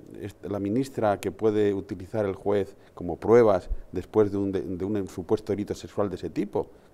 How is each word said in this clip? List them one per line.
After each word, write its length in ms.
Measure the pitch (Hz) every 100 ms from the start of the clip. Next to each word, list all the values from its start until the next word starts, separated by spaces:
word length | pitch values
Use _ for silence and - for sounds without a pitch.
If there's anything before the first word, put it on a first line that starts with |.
| - 53
est-, 240 | 101 - 87
la 140 | 101
ministra 600 | 101 117 135 - 107 98
que 100 | 98
puede 440 | - 110 104 104
utilizar 500 | 98 90 90 92 110
el 100 | 101
juez 400 | 92 101 101 95 - -
como 220 | - 87 78
pruebas 520 | 95 120 110 92 - - -
después 400 | 90 - 110 101
de 60 | 98
un, 120 | 98
de, 120 | 92
de 220 | 82 87 95
un 220 | 107 92
supuesto 440 | - 85 107 -
delito 220 | 98 98
sexual 340 | 92 87 - 101
de 80 | 87
ese 140 | 87
tipo, 400 | 143 208 101 - - -